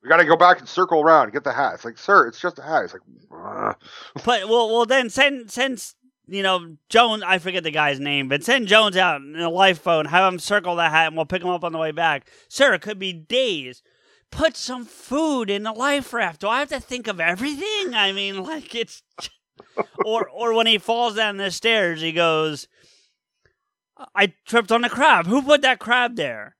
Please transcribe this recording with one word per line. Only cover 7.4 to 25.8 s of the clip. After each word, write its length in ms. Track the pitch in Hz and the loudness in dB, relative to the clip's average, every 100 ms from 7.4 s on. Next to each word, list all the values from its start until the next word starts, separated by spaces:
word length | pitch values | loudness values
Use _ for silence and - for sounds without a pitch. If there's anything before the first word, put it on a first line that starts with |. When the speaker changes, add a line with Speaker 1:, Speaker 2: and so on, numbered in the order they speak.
| 175 180 | -2 -4
Speaker 2:
the 60 | 160 | -2
guy's 260 | 151 147 135 | 0 0 -2
name, 300 | 143 143 135 | -2 -2 -2
but 160 | 143 | -4
send 240 | 220 262 202 | 0 -2 4
Jones 280 | 220 208 180 | 4 4 2
out 240 | 180 143 | 2 0
in 140 | 139 160 | -8 -6
a 100 | 170 | -2
lifeboat, 560 | 175 190 170 185 165 151 | 4 4 4 0 0 2
have 260 | 175 190 | 4 4
him 60 | 180 | 0
circle 380 | - 202 180 170 | -2 -2 0 0
the 120 | 165 | 2
hat, 200 | 160 160 | 2 2
and 80 | 160 | -2
we'll 100 | 156 | -4
pick 160 | 185 | -4
him 60 | 180 | -4
up 140 | 175 | -4
on 80 | 170 | -4
the 60 | 160 | -4
way 120 | 160 | -6
back. 400 | 156 165 143 _ _ _ | -2 -2 -2 _ _ _
"Sir, 240 | - 269 | 2 2
it 100 | 185 | 2
could 180 | 202 202 | -4 -10
be 120 | 190 | -10
days." 720 | 170 156 247 254 165 127 127 _ _ _ _ _ | -10 -4 -2 -2 -4 -10 -18 _ _ _ _ _
Put 260 | - 320 - | -2 -2 -2
some 300 | - 247 226 | -12 -12 -14
food 640 | - - 277 320 269 208 | -20 -8 -4 -2 -2 -4
in 120 | 202 | -6
the 80 | 214 | -8
life 360 | 220 269 285 - | -4 -2 -2 -4
raft. 260 | 233 185 151 | -4 -4 -4
Do 80 | 196 | -4
I 120 | 240 | -2
have 100 | 285 | -4
to 100 | 277 | -8
think 260 | - 247 220 | -10 -10 -8
of 140 | 185 | -2
everything? 720 | 165 185 269 285 403 427 381 | -2 -2 -6 -6 -6 -6 -4
I 200 | 233 196 | -2 -2
mean, 300 | 196 196 196 | -2 -6 -8
like, 320 | 190 311 - | -8 -10 -10
it's, 280 | 233 226 - _ - | -10 -10 -12 _ -18
<laughs> 880 | - _ _ _ - - - - 208 | -18 _ _ _ -12 -8 -8 -6 -4
or, 200 | 226 202 | -2 -4
or 280 | 190 233 | -6 -2
when 120 | 226 226 | 0 2
he 120 | 214 | 0
falls 380 | - 233 240 208 | 0 -2 -2 -2
down 200 | 214 196 | -4 -4
the 140 | 196 | -8
stairs, 500 | 170 226 220 180 160 | -4 0 2 0 -2
he 120 | 160 | -4
goes, 540 | 165 170 156 156 147 - _ _ _ _ _ _ _ _ _ _ _ _ _ - | 0 2 2 -2 -6 -14 _ _ _ _ _ _ _ _ _ _ _ _ _ -6
"I 180 | 196 202 _ - | 0 0 _ -2
tripped 260 | 233 208 | -2 0
on 120 | 226 | 0
a 40 | 240 | 0
crab. 360 | 240 302 208 170 | 2 4 4 2
Who 160 | 262 | -2
put 180 | 269 294 | 2 2
that 180 | 262 247 | 2 -2